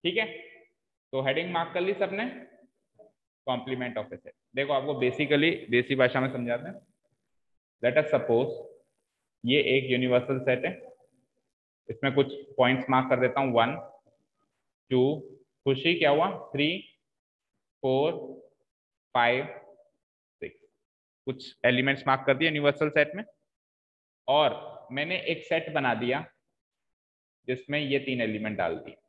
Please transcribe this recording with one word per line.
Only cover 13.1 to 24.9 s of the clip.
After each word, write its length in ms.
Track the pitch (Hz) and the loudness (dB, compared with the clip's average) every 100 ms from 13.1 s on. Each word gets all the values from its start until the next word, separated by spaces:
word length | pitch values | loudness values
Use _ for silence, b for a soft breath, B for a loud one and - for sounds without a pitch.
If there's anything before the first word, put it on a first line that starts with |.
| 127 | 2
देता 220 | 123 139 | 2 0
हूँ, 100 | 135 | 2
वन, 220 | 117 117 165 - - _ _ _ _ _ _ _ _ _ | 2 2 0 -12 -20 _ _ _ _ _ _ _ _ _
टू, 100 | 127 131 151 - - _ _ | 2 2 0 -10 -20 _ _
खुशी 280 | 135 135 165 | -2 2 0
क्या 140 | 170 151 | 4 4
हुआ, 180 | 147 180 180 - | 4 2 -2 -8
Three, 140 | 139 147 190 - _ _ _ _ _ _ _ _ _ | -2 0 -2 -10 _ _ _ _ _ _ _ _ _
four, 280 | 131 131 151 - 131 - - _ _ _ _ _ _ | 0 2 0 -2 -10 -16 -20 _ _ _ _ _ _
five, 300 | 123 120 127 147 - - - _ _ _ _ _ _ | 2 2 2 -4 -12 -20 -20 _ _ _ _ _ _
six, 180 | - _ _ _ _ _ _ _ - | -16 _ _ _ _ _ _ _ -12
कुछ 280 | 131 - - | -10 -14 0
elements 380 | 120 123 135 139 139 | 2 2 0 0 0
mark 160 | 131 139 | 0 2
कर 100 | 135 | 2
दिए 100 | 160 | 2
universal 420 | 151 143 143 156 | 2 2 2 0
set 260 | 151 147 | 2 0
में, 80 | 185 226 _ _ _ _ _ _ _ _ _ - | -2 -12 _ _ _ _ _ _ _ _ _ 0
और 600 | 143 143 104 - - - | 4 4 0 -12 -18 -10